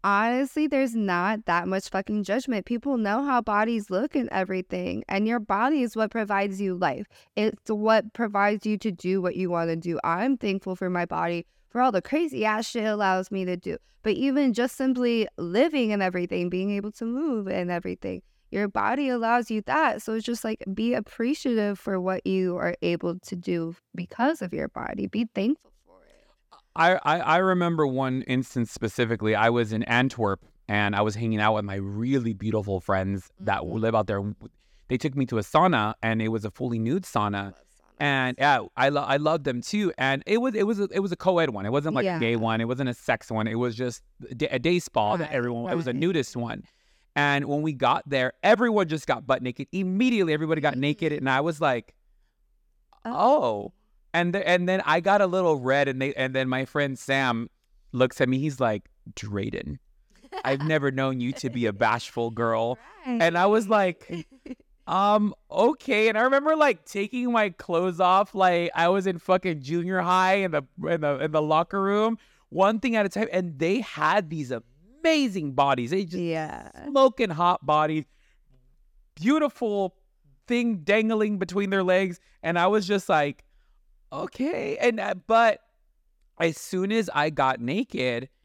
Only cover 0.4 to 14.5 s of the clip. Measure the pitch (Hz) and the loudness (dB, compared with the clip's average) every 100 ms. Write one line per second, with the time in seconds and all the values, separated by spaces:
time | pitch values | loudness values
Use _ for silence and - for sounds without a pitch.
0.4 | 277 - 302 269 269 226 202 175 185 220 | 0 0 0 2 0 0 0 0 0 -2
1.4 | 220 170 180 190 - 190 196 208 196 220 | 0 0 0 -4 -2 -6 -2 -4 0 -2
2.4 | 262 220 - 240 277 254 208 220 285 254 | -2 -4 -2 -4 -2 -2 0 0 0 0
3.4 | 226 208 220 226 202 185 277 294 240 196 | 2 0 2 -2 -2 -2 0 -2 -2 -2
4.4 | 190 185 185 185 180 180 - 196 214 240 | -2 -4 -4 -6 -4 -6 -4 -2 0 -2
5.4 | 208 196 240 302 240 220 220 226 208 196 | -2 0 2 2 0 0 -2 -2 -2 0
6.4 | 202 190 196 180 175 135 202 _ _ - | 0 -2 -4 0 -2 -2 -10 _ _ -2
7.4 | 214 214 - 214 214 220 214 - 226 202 | -2 -2 -6 -2 4 4 2 -4 -2 2
8.4 | 202 208 214 208 220 175 180 190 180 180 | 2 0 -2 -2 -2 -4 -2 0 0 -2
9.4 | 185 170 165 165 170 165 - 170 247 269 | -2 0 0 -2 -4 -2 -2 0 0 0
10.4 | 208 196 190 180 185 180 175 165 170 170 | -2 -4 -4 -6 -2 -2 -2 -2 -2 -4
11.4 | - _ _ 240 254 202 - 294 339 262 | -8 _ _ 2 2 2 0 -2 -2 0
12.4 | 214 214 226 240 214 208 196 185 185 196 | -2 0 -4 -2 -2 0 2 0 -2 -4
13.4 | 180 180 - - _ _ 220 202 269 269 | -4 -4 -6 -10 _ _ -2 0 2 2
14.4 | 269 | 2